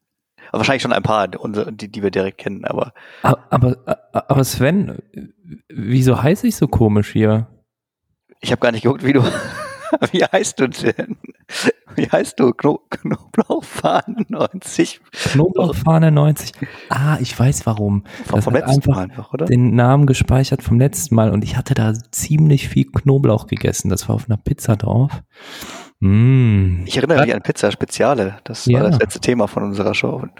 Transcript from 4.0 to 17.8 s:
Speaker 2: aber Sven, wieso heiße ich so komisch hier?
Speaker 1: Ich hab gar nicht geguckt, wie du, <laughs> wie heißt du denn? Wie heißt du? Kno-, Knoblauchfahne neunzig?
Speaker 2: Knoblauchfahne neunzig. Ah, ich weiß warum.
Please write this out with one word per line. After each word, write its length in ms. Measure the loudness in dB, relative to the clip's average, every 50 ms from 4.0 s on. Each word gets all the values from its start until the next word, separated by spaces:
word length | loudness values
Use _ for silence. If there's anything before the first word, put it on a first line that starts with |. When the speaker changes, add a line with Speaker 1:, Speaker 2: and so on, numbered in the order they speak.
| _ _ -6 -6 -2
Speaker 2:
aber 160 | 0 0 0 0
Sven, 540 | 0 -2 -2 0 0 2 0 -2 -4 -6 -12 -16 _ _ -20 -20 -20 _ _ _ -20 -20 -20 _ _
wieso 520 | -12 -10 -4 0 0 2 4 4 2 4
heiße 260 | 2 2 2 2 0
ich 80 | -2 0
so 120 | 0 -2
komisch 440 | 0 2 2 2 4 4 2 0 0
hier? 360 | 0 0 2 2 2 0 -2 -4 _ _ _ _ _ _ _ _ _ _ _ _ _ _ _ _ _ _
Speaker 1:
Ich 100 | -4 -4
hab 80 | -2 0
gar 100 | 0 0
nicht 120 | 0 0 0
geguckt, 200 | 0 0 0 0
wie 80 | 2 4
du, 100 | 4 2
<laughs> 880 | 2 0 -4 -8 -10 -12 -12 -12 -14 -14 -14 -6 -6 -4 -2 -2 -2
wie 120 | 0 0 0
heißt 360 | 0 0 0 -2 -2 -2 -2
du 80 | -2
denn? 500 | -2 -2 -2 -4 -2 -2 -4 -8 -10 -12 -14 -16 -20 -20 _ _ -14 -10 -2 -2 -2 -2 -2 _ -10 -6
Wie 120 | -4 -2
heißt 320 | 0 0 0 -2 -2 0 2
du? 120 | 2 2 2
Kno-, 280 | 2 0 0 0 -2 -6 _
Knoblauchfahne 1300 | -14 -10 -6 -6 -6 -6 -8 _ -2 -2 -2 0 -4 -6 -6 -8 -10 -4 -2 0 0 0 -2 -2 -6 -6 -6
neunzig? 760 | -6 -4 -4 -4 -4 -4 -10 -14 -6 -2 -2 -2 -2 -4 -12 _ _ -12
Speaker 2:
Knoblauchfahne 960 | -8 -6 0 2 2 2 2 2 0 0 0 -2 0 0 2 4 4 4 4
neunzig. 400 | 4 4 4 2 2 0 -4 -12 -12 -12 -12 -12 -12 -18 -8 -6
Ah, 280 | -4 -2 0 0 0 0
ich 180 | -2 -6 -2
weiß 280 | 0 2 2 2 0 -2
warum. 380 | -4 -2 -2